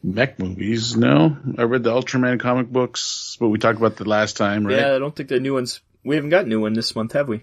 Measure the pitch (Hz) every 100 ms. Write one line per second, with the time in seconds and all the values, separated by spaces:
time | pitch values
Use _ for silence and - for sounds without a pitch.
0 | - 98 135 - 92 92 98 117 117 113
1 | 120 143 160 143 131 - 117 123 113 117
2 | 127 135 127 123 123 123 120 127 123 -
3 | - - - - 117 107 117 110 113 107
4 | 104 107 107 - 104 104 104 135 139 135
5 | 143 147 135 131 135 135 123 - _ _
6 | - 151 147 175 117 110 107 110 110 -
7 | 113 143 143 110